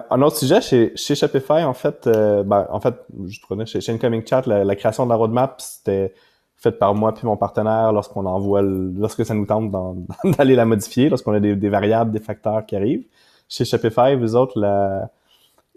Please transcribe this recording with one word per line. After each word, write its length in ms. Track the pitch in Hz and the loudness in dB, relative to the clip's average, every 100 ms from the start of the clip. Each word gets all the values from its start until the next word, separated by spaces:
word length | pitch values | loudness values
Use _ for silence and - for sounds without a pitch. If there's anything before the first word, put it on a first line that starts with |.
| - | 0
un 120 | 127 | 2
autre 140 | 147 147 | 2 2
sujet, 220 | 131 202 | 2 2
chez, 300 | - 123 113 - | 4 2 2 0
chez 180 | - | -4
Shopify, 480 | 147 147 135 - 156 | -2 0 0 0 0
en 100 | 156 | 0
fait, 360 | 123 147 - 120 | -2 -4 -2 0
euh, 340 | 110 107 104 | 4 4 2
ben, 240 | 98 101 92 | 2 0 0
en 120 | 104 | -2
fait, 140 | 127 123 - 113 95 | -4 -4 -10 -14 -14
je 120 | 107 | -14
prenais 220 | - 101 | -10 -8
chez, 160 | 110 104 | -6 -6
chez 120 | 107 | -4
Incoming 340 | 113 127 113 110 | -2 -2 -2 -2
Chat, 160 | 131 123 | -2 2
la, 180 | 101 | 2
la 100 | 98 | 2
création 300 | 101 139 127 | 0 -2 0
de 60 | 123 | 0
la 60 | 113 | 2
roadmap, 440 | 110 120 131 - | 2 0 -2 -4
c'était 520 | - - - 98 95 - _ _ _ _ | -18 -10 -4 -2 -2 -6 _ _ _ _
fait 140 | 117 | -2
par 220 | - 98 | 2 2
moi 180 | 104 110 | 2 0
puis 140 | 107 117 | -2 -4
mon 100 | 104 | -2
partenaire 560 | 101 - 107 110 113 | -4 -2 0 0 2
lorsqu'on 320 | 107 101 101 | 0 -2 -6
envoie 380 | 95 92 98 101 | -4 -4 0 0
le, 280 | 98 95 92 92 | 0 -2 -4 -4
lorsque 300 | 107 - 113 | -4 -4 -4
ça 80 | |
nous 100 | 107 | -2
tente 260 | 101 110 110 | -2 -2 -2
d'en, 260 | 95 92 90 90 - | -6 -6 -10 -12 -4
<laughs> 0 | 190 147 | 0 2
d'aller 160 | 135 123 | 4 6
la 80 | |
modifier, 460 | 113 110 - - 147 | 4 2 0 0 2
lorsqu'on 240 | 131 - | 2 0
a 60 | 104 | 0
des, 140 | 104 | 2
des 140 | 101 101 | 0 0
variables, 420 | 101 104 110 113 | 0 2 2 0
des 60 | 107 | -4
facteurs 440 | 110 107 110 110 | -8 -8 -4 -4
qui 120 | 107 98 | -4 -4
arrivent. 280 | 104 208 - _ _ _ - | -2 -4 -8 _ _ _ -12
Chez 200 | - 120 | -6 -2
Shopify, 480 | 113 113 - 131 135 | 0 0 2 2 2
vous 160 | 113 120 | 2 2
autres, 220 | 131 110 | 0 0
la, 520 | 104 101 98 98 - _ _ _ _ _ _ | 0 2 0 -2 -8 _ _ _ _ _ _